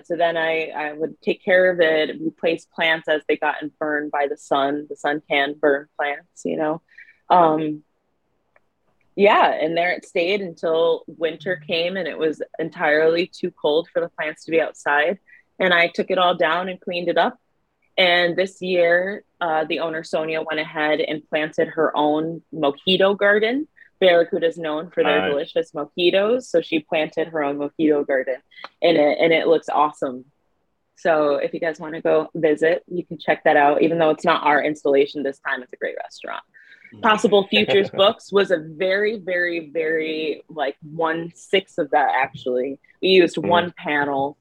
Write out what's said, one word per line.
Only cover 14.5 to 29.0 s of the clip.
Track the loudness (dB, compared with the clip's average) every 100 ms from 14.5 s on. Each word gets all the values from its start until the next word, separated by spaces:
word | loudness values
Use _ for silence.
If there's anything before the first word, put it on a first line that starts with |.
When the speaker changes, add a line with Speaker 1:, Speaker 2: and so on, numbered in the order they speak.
Speaker 1:
be | 0
outside. | 0 -4 -2 0 0 -2 _ -20 _ _
And | 0
I | 2 2
took | -2 -4
it | 0
all | 0 2
down | 0 0 -4
and | -10
cleaned | -8 -6 -2
it | 0
up. | 0 -2 _ _ _ _ _ 0
And | 2 2 0 0
this | -4 -4
year, | -4 2 4 2 0 -6 -14 _
uh, | -2 -2 -2
the | -4
owner, | -4 -6 -6
Sonia, | -4 -2 -4
went | -4 -6
ahead | -6 -2 0 0
and | -2 -6 -4
planted | -4 -4 -2 -4
her | 0 0 0
own | 0 0 -4 -8 -12 -2
mojito | -2 -2 -2 2 2 2
garden. | 2 2 2 -2 -6 _ _ _
Barracuda | 4 4 2 0 -2
is | -2
known | -6 -6 -6
for | -2
their | 2 2
Speaker 2:
Nice. | 0
Speaker 1:
delicious | -2 -2 -4 -4
mojitos, | -8 -10 0 2 2 2 0
so | 0 -2
she | 0 -4
planted | -2 -4 -2 -4 -4
her | -2
own | -4 -4
mojito | -6 -2 0 2 0
garden, | -2 -2 -8 _ -20 -20 _
and | 2
it, | 4